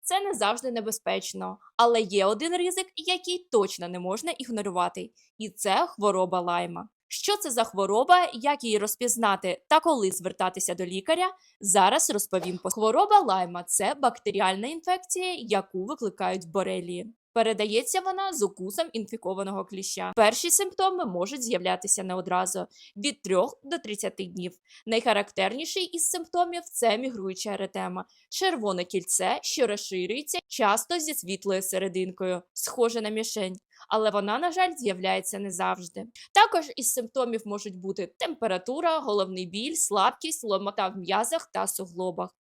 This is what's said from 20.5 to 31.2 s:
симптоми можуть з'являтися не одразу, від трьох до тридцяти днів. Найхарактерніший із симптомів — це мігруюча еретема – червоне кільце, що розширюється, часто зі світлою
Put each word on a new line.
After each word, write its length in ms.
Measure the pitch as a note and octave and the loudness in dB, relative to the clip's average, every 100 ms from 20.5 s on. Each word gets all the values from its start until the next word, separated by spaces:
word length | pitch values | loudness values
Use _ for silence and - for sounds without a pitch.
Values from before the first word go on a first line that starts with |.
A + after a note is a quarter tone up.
симптоми 540 | E4 G4 - F#4+ F#4 | 2 2 2 2 2
можуть 380 | C#4+ F3 F#3+ C#4 | -2 -2 -2 -4
з'являтися 600 | A#3 F3+ F3+ F#3 G3+ - | -2 0 0 -2 0 0
не 120 | F#3+ | 0
одразу, 520 | F3+ F3+ F3+ F#3 F#3+ F3 - - - | -4 0 0 0 -2 -6 -12 -20 -4
від 260 | G3+ F#3 | -4 -4
трьох 380 | F#3 F#3 A#3+ - | 2 2 2 -2
до 140 | C#4 E4+ | -6 -6
тридцяти 460 | G#3+ G#3 G3 - | -6 -6 -6 -6
днів. 340 | F#3 F3+ F3+ - _ - - | -10 -6 -8 -10 _ -18 -2
Найхарактерніший 1000 | A3+ A3+ G#3 G3+ - F#3+ A#3+ D#4+ G4 | 0 2 2 0 0 -2 0 -6 -4
із 260 | F4+ F4 - | -4 0 0
симптомів — 520 | F4+ E4 F4 F4 F4 F4 | -2 -4 0 0 -2 -8
це 260 | - A#3 A3 | 0 2 2
мігруюча 520 | C4 A3+ F#3+ F#3 G#3+ | -2 -6 -8 -6 -6
еретема – 540 | G3 F#3+ G3 F#3 F#3 F#3 _ _ | -6 -6 -6 -6 -6 -12 _ _
червоне 540 | - F#4+ E4 G#3 F#3 | 0 0 0 -2 -2
кільце, 540 | F3+ F#3+ F3+ - F#3 B3 | -2 -4 -2 0 0 -2
що 240 | - - A#3+ | -2 0 0
розширюється, 720 | G#3 - F#3 F3+ A#3+ D4+ F4 _ | 0 -4 -6 -4 -4 -4 -6 _
часто 500 | - A3 A3 - F4 | 2 4 4 0 -4
зі 160 | D4+ | -2
світлою 480 | D4 | -6